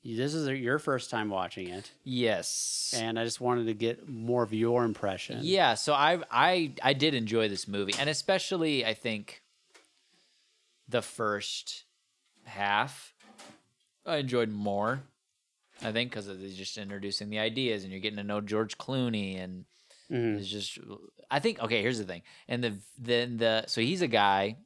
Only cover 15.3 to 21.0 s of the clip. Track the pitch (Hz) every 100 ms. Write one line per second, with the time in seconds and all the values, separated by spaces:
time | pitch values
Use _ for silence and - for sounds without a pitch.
15.3 | _ _ _ _ - 113 110 123 113 101
16.3 | 95 98 95 95 110 98 101 98 98 104
17.3 | 107 110 117 127 107 95 95 104 104 101
18.3 | 104 104 107 110 - - 131 123 110 98
19.3 | 92 92 92 - _ _ - _ 131 117
20.3 | 104 98 104 95 - - 101